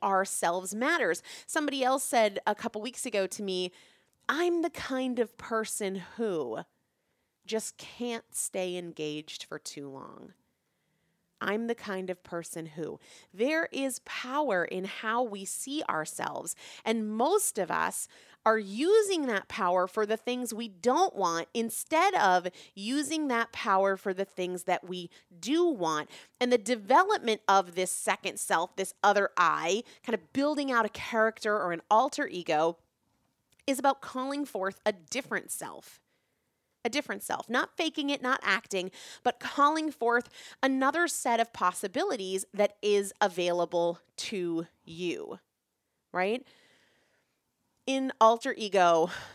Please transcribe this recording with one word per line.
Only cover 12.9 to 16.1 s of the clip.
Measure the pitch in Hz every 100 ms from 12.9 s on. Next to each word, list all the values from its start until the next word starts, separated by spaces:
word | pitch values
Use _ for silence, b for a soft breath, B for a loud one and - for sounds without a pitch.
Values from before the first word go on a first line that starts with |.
| 147 B B B
There | 185 254 320 -
is | 262 269 240 -
power | - 247 277 294 185 -
in | 185 190
how | - 220 233
we | 247 202 196
see | - 269 294 -
ourselves, | 156 156